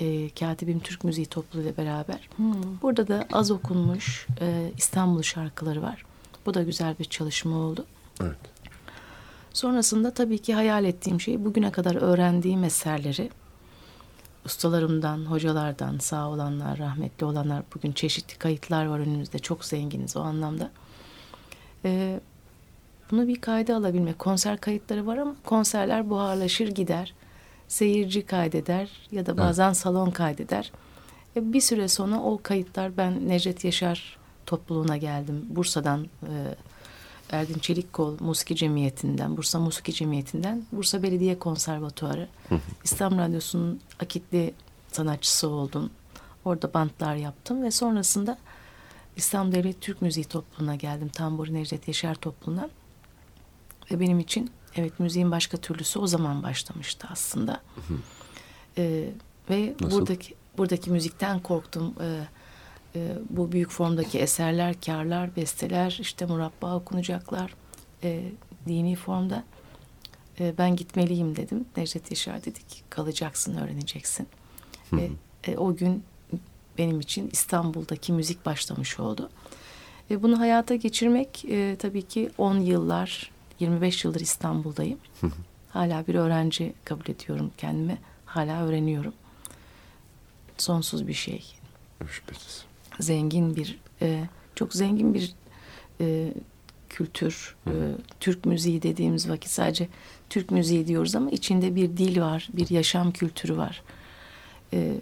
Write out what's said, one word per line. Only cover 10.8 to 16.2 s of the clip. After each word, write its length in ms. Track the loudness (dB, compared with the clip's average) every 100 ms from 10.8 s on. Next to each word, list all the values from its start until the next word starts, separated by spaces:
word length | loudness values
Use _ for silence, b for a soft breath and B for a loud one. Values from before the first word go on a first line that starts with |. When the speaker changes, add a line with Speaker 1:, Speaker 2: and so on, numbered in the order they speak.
Speaker 1:
ettiğim 360 | 2 2 0 0
şey, 240 | 0 0
bugüne 280 | 2 2 2
kadar 220 | 2 2
öğrendiğim 720 | 4 6 6 6 6 4 4
eserleri 640 | 4 2 0 -2 -2 -2 -4 -8 -20 -20 b b b b b b b -16
ustalarımdan, 800 | -10 0 2 4 4 2 0 -2
hocalardan, 760 | 0 0 2 2 0 -2 -4 -2
sağ 300 | -2 -2